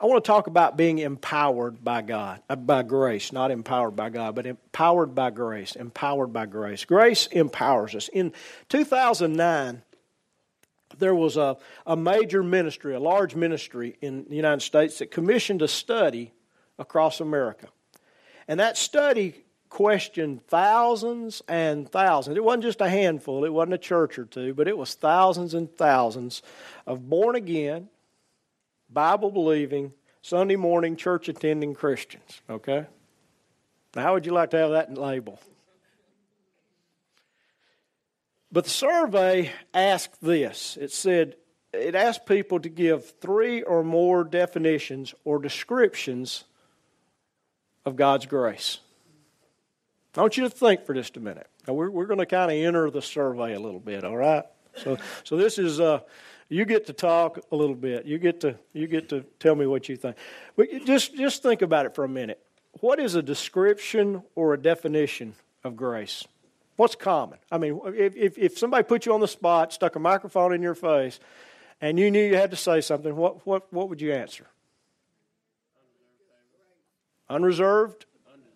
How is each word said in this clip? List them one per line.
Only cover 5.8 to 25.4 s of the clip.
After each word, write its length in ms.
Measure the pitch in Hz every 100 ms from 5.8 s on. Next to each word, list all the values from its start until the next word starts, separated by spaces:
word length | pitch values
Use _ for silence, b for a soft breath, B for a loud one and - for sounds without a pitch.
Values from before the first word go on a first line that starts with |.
| 117 - 143 139 127
by 140 | 113 107
grace. 380 | 104 104 101
Grace 440 | - 180 233 220 -
empowers 680 | 180 151 - 123 123 107
us. 140 | 110 -
In 240 | 190 175 - B B B
two 160 | 277
thousand 500 | 302 254 247 226 170
nine, 480 | 156 170 160 131 120 _ _ _ _ _ _ _ _ _ _ _ -
there 160 | 190
was 220 | 180 160 151
a, 200 | 139 131 B B -
a 80 |
major 480 | 165 165 208 214 190
ministry, 540 | 175 185 160 - 147 127
a 20 |
large 380 | 151 196 185 143
ministry 600 | 170 160 - 120 120 -
in 260 | 143 135 143
the 60 |
United 280 | 147 156 147
States 360 | - 202 220 -
that 140 | -
commissioned 500 | - 170 233 - 190
a 60 | 156
study 640 | - - 226 170 117 117 _ _ _ _ -
across 400 | 127 160 156 -
America. 480 | 156 147 120 104 - _ _ b b b b b b
And 100 | 160
that 180 | 220 220
study 680 | - 294 285 233 190 - _ _ _
questioned 760 | - 202 202 - - 156 131 -
thousands 920 | 165 196 226 240 226 226 240 226 - -
and 420 | 165 160 147 143
thousands. 480 | - 190 151 139 165
It 60 |
wasn't 220 | 220 247
just 160 | 233 -
a 80 | 185
handful, 560 | 196 190 156 - 135
it 80 | 156
wasn't 220 | 160 165
a 40 | 180
church 400 | - 175 156 -
or 60 |
two, 280 | 117 127 127
but 140 | 135 160
it 100 | 202
was 180 | 131
thousands 600 | - 156 175 185 175